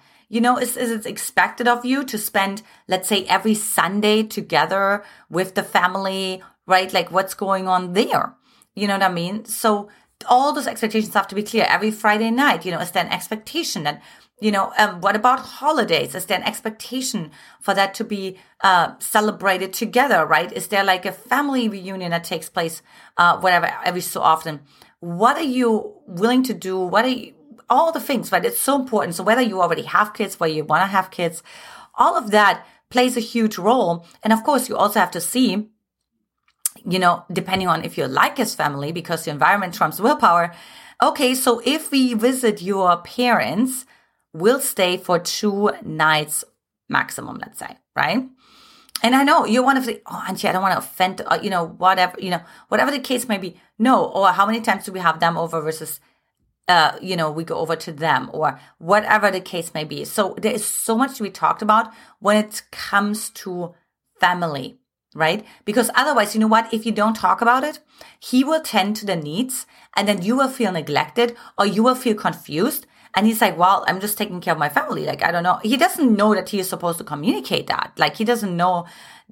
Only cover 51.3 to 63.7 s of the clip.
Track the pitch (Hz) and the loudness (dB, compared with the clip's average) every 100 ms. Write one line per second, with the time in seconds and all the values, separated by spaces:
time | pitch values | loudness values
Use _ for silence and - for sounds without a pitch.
51.3 | 165 196 185 165 - 185 185 180 - 185 | -2 0 -2 -4 0 2 4 2 -2 -6
52.3 | 170 - - _ 214 262 285 262 247 - | -6 -6 -20 _ 0 0 -2 -2 -4 -2
53.3 | 196 180 - _ - 247 220 160 190 190 | -4 -6 -12 _ 0 4 4 2 2 4
54.3 | 180 208 226 220 190 - 185 175 160 170 | 4 2 0 -2 -2 -4 -2 0 2 0
55.3 | 165 165 165 151 156 151 - _ _ _ | 0 -2 -4 -4 -6 -10 -14 _ _ _
56.3 | _ _ _ - 175 151 - 185 180 156 | _ _ _ 2 4 4 2 -4 -2 -2
57.3 | 151 165 165 156 160 - 147 160 131 139 | -4 -6 -4 -2 -4 -6 -2 0 0 0
58.3 | 156 151 - - - 165 208 208 214 202 | -2 -2 -4 -12 -8 2 2 4 4 4
59.3 | 185 180 175 165 156 151 143 147 - 196 | 0 -6 -8 -8 -8 -8 -8 -4 -2 -2
60.3 | - 214 220 - - - 226 262 - 196 | -2 -2 -2 -4 -4 -2 0 -2 -4 -8
61.3 | - 160 - 214 214 226 - - _ 202 | -2 -2 0 2 2 0 -8 -20 _ 2
62.3 | 214 214 - - - - 202 208 214 - | 2 2 -8 -14 -14 -2 0 0 -4 -8
63.3 | - 190 180 170 | -12 -10 -8 -8